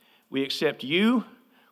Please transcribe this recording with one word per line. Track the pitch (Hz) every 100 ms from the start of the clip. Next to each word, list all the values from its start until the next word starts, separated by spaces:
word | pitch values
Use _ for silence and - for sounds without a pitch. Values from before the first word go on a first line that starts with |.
| _ _ _
We | 135
accept | 135 - 151 -
you. | 123 170 214 247 190 - _ _ _